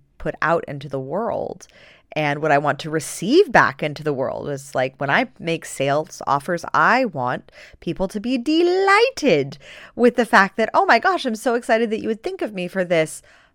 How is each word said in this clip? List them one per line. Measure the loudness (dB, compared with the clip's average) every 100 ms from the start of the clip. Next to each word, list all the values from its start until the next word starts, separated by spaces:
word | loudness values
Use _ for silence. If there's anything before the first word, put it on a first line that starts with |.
| _ -12
put | -8 -4
out | 0 0 -2
into | -12 -8
the | -8
world | -6 -6 -4 -4 -6 -10 -16 _ -20 -20 _
and | -4 -2 0
what | 2
I | 2
want | 2 -2
to | -4
receive | -6 -6 -8 2 4 4
back | 4 4 2
into | -6 -4
the | -4
world. | -2 -4 -4 -8
Is | -10 -6
like, | -4 -4 -4
when | -2
I | 0 0 -6
make | -6 -6
sales | -6 -4 -2 0 -2 -8 -2
offers, | -2 -2 -6 -2
I | 2 4 4
want | 0 -4 -4 -6 -8 -20 -20 -14
people | -8 -4 -4
to | -4
be | -4 -4
delighted | 0 2 2 2 4 4 4 2 2 2 2 -6 -20 -20 -14
with | 2 2 4
the | 4
fact | 4 4 2
that, | 0
"Oh | 2 4
my | 4
gosh, | 4 0 -2
I'm | -4
so | -2
excited | -2 2 0 0
that | -2
you | -4
would | -4
think | -6 -6
of | -8
me | -6 -6
for | -4
this | 0 2 0 -4 _ _ _